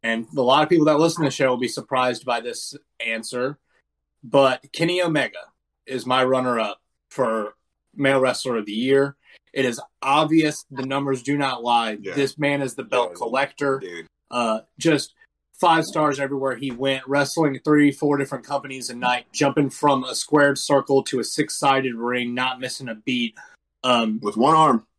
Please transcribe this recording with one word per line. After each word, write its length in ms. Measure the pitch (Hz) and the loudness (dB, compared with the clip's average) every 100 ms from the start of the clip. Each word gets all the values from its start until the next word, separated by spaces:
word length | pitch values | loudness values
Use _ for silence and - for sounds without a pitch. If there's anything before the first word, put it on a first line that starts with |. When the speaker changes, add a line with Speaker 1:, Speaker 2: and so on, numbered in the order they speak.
Speaker 1:
And 240 | 117 113 110 143 | -2 -4 -4 -2
a 40 | |
lot 200 | 127 139 | 4 4
of 60 | 151 | 4
people 160 | 170 | 4
that 140 | 151 147 | 4 4
listen 240 | 165 165 | 2 0
to 40 | 143 | -4
the 20 | |
show 180 | - 135 | 0 0
will 80 | 123 | 0
be 100 | 123 | -4
surprised 580 | - - 131 127 113 | -6 -4 0 0 -2
by 160 | 127 120 | -4 -4
this 340 | 117 110 - 139 _ _ | -4 -10 -12 -16 _ _
answer. 540 | 117 113 117 123 127 151 _ _ _ _ _ _ | -6 -6 -6 -6 -6 -6 _ _ _ _ _ _
But 420 | 113 139 135 127 - | 0 4 4 2 -8
Kenny 300 | - 170 180 | -4 -2 0
Omega 380 | 175 151 120 - - _ _ _ - | 0 0 -2 -8 -20 _ _ _ -10
is 180 | 131 | -8
my 180 | 123 131 | 0 2
runner-up 560 | 127 131 127 120 104 95 _ _ _ | 2 2 0 -2 -4 -8 _ _ _
for 460 | - 120 110 104 _ _ _ _ | -4 -2 -2 -6 _ _ _ _
Male 240 | - 135 135 | -2 2 4
Wrestler 380 | 127 123 131 117 | 2 0 -4 -4
of 80 | |
the 80 | 104 | -4
Year. 420 | 107 127 139 139 - _ - _ | -4 2 2 2 -4 _ -20 _
It 120 | 139 | -2
is 140 | 127 110 - _ | -2 -4 -14 _
obvious. 640 | 135 147 156 160 156 151 - | 0 2 4 2 2 -4 -12
The 140 | 135 | -10
numbers 360 | 131 139 139 131 | -4 -4 -2 -4
do 140 | 127 143 | -2 -2
not 260 | 139 123 | -2 -2
lie. 340 | 120 120 113 104 | 0 2 0 -6
Speaker 2:
Yeah. 140 | 98 | -6
Speaker 1:
This 220 | 139 135 - | -2 -2 -2
man 240 | 143 143 | -2 0
is 140 | 135 | -4
the 80 | - | -6
belt 280 | 117 127 90 | -2 0 0
Speaker 2:
Yeah, 60 | 87 | -4
Speaker 1:
collector. 600 | 117 131 139 - 143 135 | -4 -2 -2 -2 -2 -2
Speaker 2:
dude. 280 | 92 85 82 _ _ | -6 -14 -16 _ _
Speaker 1:
Uh, 300 | 120 113 110 _ - | -2 -2 -2 _ -2
just 340 | 165 147 - _ _ _ _ | 2 2 -2 _ _ _ _
five 320 | _ 180 165 | _ 2 4
stars 340 | 160 160 151 139 | 2 0 0 0
everywhere 360 | 135 139 135 | -4 -2 -4
he 160 | 117 139 | -4 -8
went, 360 | 120 135 135 131 | -4 -2 -2 -2
wrestling 520 | 143 139 - 151 135 | 0 0 0 0 0
three, 280 | 156 151 147 | 2 6 4
four 260 | 139 147 139 | 4 -2 0
different 260 | 135 131 | -2 -6
companies 440 | - 143 139 131 120 | -6 -8 -6 -12 -10
a 60 | |
night, 300 | 120 123 123 - | -4 -2 -2 -4
jumping 380 | - 143 139 139 | 0 0 2 -2
from 340 | - 147 131 | 0 2 2
a 100 | - | 0
squared 420 | - - 151 143 131 | -8 0 4 4 2
circle 460 | - 151 - 139 | 2 0 4 2
to 160 | - 131 | 2 -4
a 40 | |
six-sided 680 | - - 147 - 143 135 131 | -4 -4 -4 0 2 2 0
ring, 400 | 117 120 123 120 | -6 -4 -4 -4
not 260 | 123 127 123 | -4 -4 -6
missing 300 | 127 - 127 | -10 -10 -12
a 60 | |
beat. 400 | 110 - 123 117 - - _ _ _ | -8 -4 -2 -2 -6 -20 _ _ _
Um, 360 | 127 120 110 107 | 2 2 2 -2
Speaker 2:
With 140 | 104 107 | -4 2
one 180 | 135 | 4
arm. 320 | 160 156 113 _ | 6 6 4 _